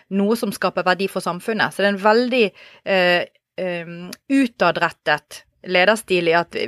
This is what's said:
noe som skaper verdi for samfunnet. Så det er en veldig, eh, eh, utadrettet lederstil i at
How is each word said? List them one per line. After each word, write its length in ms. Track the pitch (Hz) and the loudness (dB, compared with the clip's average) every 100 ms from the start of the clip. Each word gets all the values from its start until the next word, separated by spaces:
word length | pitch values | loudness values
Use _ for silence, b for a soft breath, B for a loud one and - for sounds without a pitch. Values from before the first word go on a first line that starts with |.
| B | B
noe 240 | 196 202 226 | -2 0 0
som 160 | 208 | -2
skaper 320 | - 185 185 180 | -4 -4 -2 -2
verdi 240 | 180 190 | -2 -2
for 160 | 190 180 | -4 -6
samfunnet. 480 | 175 - 220 143 | -6 -6 -2 -2
Så 80 | - | 0
det 80 | 202 | -2
er 60 | 202 | 0
en 80 | 214 | 2
veldig, 400 | 226 247 254 196 B B B - | 2 2 2 0 B B B -2
eh, 400 | 190 180 175 - _ _ - | 2 2 2 -2 _ _ -10
eh, 360 | 185 175 170 170 180 - - | -8 -8 -10 -14 -16 -16 -2
utadrettet 1160 | 277 247 - 180 175 170 - - 147 - - - _ - | 0 0 0 0 2 -2 -2 -2 -2 -4 -20 -20 _ -2
lederstil 640 | 180 185 220 - 180 170 | 2 4 2 0 0 2
i 60 | 165 | 2
at 160 | 170 - | 0 -4